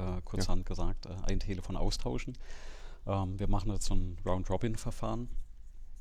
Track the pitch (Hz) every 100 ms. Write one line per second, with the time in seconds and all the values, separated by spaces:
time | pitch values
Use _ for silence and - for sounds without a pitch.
0 | 92 90 - 98 92 92 - 92 87 -
1 | - 92 92 95 - 92 - 90 95 -
2 | 127 123 - 123 - - - - - -
3 | - 98 92 101 101 98 107 98 - 95
4 | 92 85 90 92 87 92 117 113 - -
5 | 113 117 123 - - - - - - -